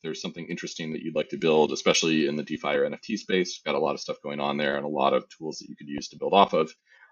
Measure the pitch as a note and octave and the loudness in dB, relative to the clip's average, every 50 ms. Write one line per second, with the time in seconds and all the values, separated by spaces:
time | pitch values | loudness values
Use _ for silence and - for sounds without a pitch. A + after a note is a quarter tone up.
0 | - D#2+ D#2 - - E2 - F2 E2 D#2 F2 - - E2+ - - E2+ D#2 D#2 - | -8 -8 -8 -6 -8 -8 -8 -10 -8 -8 -8 -6 -6 -8 -8 -8 -6 -6 -6 -6
1 | - E2 D#2 D#2 D2+ - - C#2+ D#2 E2 D#2 D#2 D2+ C#2+ C#2 - - - E2 - | -6 -4 -2 -2 -2 -2 -4 0 4 6 6 6 6 4 2 0 2 2 2 4
2 | - E2 D#2+ D#2 D2+ C#2 D2 D2+ C#2+ C#2+ D#2 D2 - D2 D2 C#2+ C#2+ D2 C#2+ - | 4 2 2 2 2 2 0 -4 -4 -6 -8 -6 -4 -2 0 0 0 0 -2 -6
3 | - - A2 G2 - - G2 F#2 F2+ F2+ - - - D#2 D2 C#2+ D#2+ D2 C#2+ C#2 | -8 -8 -8 -6 -4 -2 0 0 0 -2 -4 -6 -6 -4 -2 0 0 0 -2 -4
4 | - - D2+ - - D2 D2 D2 C#2+ C#2+ C#2+ D2 D2 C#2+ C#2+ C#2+ C#2+ D2 D2 C#2+ | -6 -8 -10 -8 -8 -8 -6 -4 -2 -2 -2 0 0 0 0 -2 -2 -2 0 2
5 | C2+ C2+ C2+ C2 - - - - D#2+ D#2 C#2+ - - - C#2 - D2 D2 C#2+ C#2+ | 2 4 4 2 0 -4 -10 -10 -10 -10 -10 -10 -12 -14 -16 -16 -12 -10 -8 -8
6 | D2 - - D#2 - C#2+ E2 G2 G2 - - E2 D#2+ D#2 - - _ _ _ _ | -8 -10 -10 -6 -2 4 6 6 6 6 4 2 0 0 -4 -12 _ _ _ _
7 | - _ | -20 _